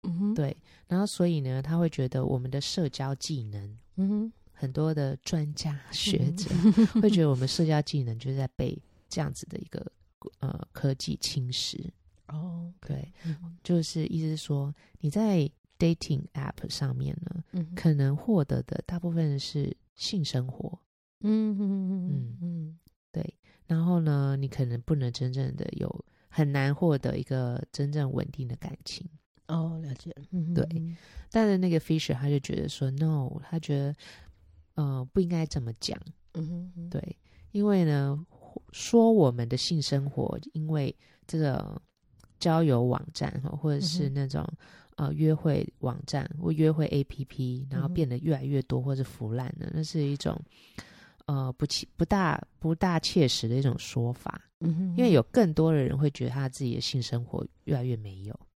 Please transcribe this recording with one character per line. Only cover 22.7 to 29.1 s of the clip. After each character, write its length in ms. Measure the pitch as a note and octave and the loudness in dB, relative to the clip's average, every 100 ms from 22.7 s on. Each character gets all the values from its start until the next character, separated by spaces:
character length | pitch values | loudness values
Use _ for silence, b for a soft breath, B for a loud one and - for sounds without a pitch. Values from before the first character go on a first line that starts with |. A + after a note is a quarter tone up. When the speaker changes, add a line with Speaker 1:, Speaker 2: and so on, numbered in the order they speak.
| E3 _ _ _ | -12 _ _ _
Speaker 2:
对。 220 | E3 - _ b b - | -8 -8 _ b b -2
然 180 | D#3+ | 2
后 160 | E3+ F3 | 4 4
呢， 380 | D#3 C#3+ C#3 C3+ | 4 2 2 0
你 100 | C#3 | -2
可 160 | - | -2
能 160 | B2+ A#2+ | -2 -2
不 120 | - | 0
能 180 | D3+ B2 | 0 0
真 220 | A#2+ B2+ | -2 -2
正 220 | C3 C3 C3 | -2 -4 -4
的 120 | - - | -6 -4
有， 280 | - - - b b | -6 -6 -12 b b
很 200 | - D3 | 2 4
难 240 | C#3 C3+ | 4 2
获 220 | C#3+ F3 C#3 | 4 4 4
得 220 | C3 C3+ | 0 -2
一 60 | |
个 360 | - C3 B2 B2 - | -2 -2 0 -4 -6
真 200 | - C#3+ | -4 -2
正 200 | D3+ C3+ | 0 0
稳 160 | C3+ - | -2 -4
定 160 | C#3 B2 | -6 -8
的 80 | B2 | -8
感 200 | - C3+ - | -10 -12 -12
情。 220 | - F3+ | -14 -14